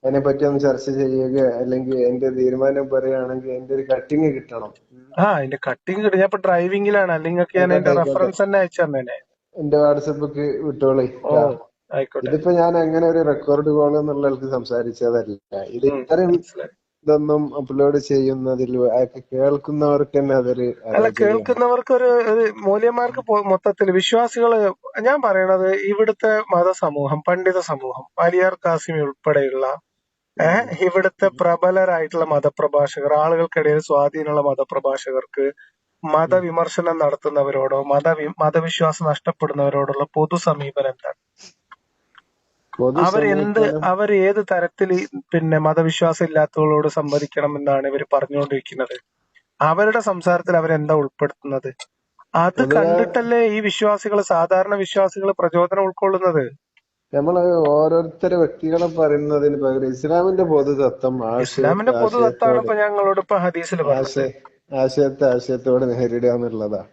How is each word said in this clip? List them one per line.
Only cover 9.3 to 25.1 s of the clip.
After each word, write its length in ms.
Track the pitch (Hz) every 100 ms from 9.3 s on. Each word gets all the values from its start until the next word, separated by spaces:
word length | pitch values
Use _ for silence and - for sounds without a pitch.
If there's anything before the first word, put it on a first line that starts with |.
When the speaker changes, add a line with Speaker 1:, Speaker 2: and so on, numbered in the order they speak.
| _ _ -
Speaker 1:
എന്റെ 200 | 147 147
WhatsApp-ക്ക് 880 | 147 147 147 147 147 143 147 135 151
വിട്ടോളേ. 440 | 131 135 135 127 - -
Speaker 2:
ഓ, 120 | 151
Speaker 1:
ആ. 200 | 147 123 - _ _
Speaker 2:
ആയിക്കോട്ടെ. 360 | 147 135 143 127
Speaker 1:
ഇതിപ്പോ 220 | 151 170
ഞാൻ 260 | 175 170 170
അങ്ങനെ 300 | 160 160 165
ഒരു 160 | 165 156
റെക്കോർഡ് 420 | 139 - 143 151
കോൾ 300 | 151 147 147
എന്നുള്ളവർക്ക് 520 | 151 143 143 131 135
സംസാരിച്ചതല്ല. 1120 | 131 113 120 117 117 120 117 107 101 _ 98
ഇത് 280 | - 120 135
Speaker 2:
ഉം, 100 | 139
Speaker 1:
ഇത്രയും 260 | 127 160 180
Speaker 2:
മനസ്സിലായി. 420 | 175 - - 147 _ _ _ 147
Speaker 1:
ഇതൊന്നും 500 | 151 151 151 147 143
അപ്ലോഡ് 420 | 131 135 143 143
ചെയ്യുന്നതിൽ 800 | 139 139 131 131 131 127 123 123
അതൊക്കെ 440 | 123 117 127 131 -
കേൾക്കുന്നവർക്ക് 840 | 131 139 143 143 147 147 143 143 143
തന്നെ 160 | 139 135
അതൊരു 260 | 123 123
Speaker 2:
അല്ല, 360 | 123 - 113 110
Speaker 1:
അരോചകമാണ്. 160 | 220 214
Speaker 2:
കേൾക്കുന്നവർക്ക് 720 | 208 220 214 240 247 247 254
ഒരു, 100 | 254
ഒരു 500 | 247 240 226 220 220 214
മൂല്യന്മാർക്ക് 640 | 202 208 233 240 240 247
പോ-, 260 | 254 208 202
മൊത്തത്തിൽ 460 | 190 214 196 196
വിശ്വാസികള്, 840 | 185 180 226 240 233 233 226 202 - - -
ഞാൻ 200 | 220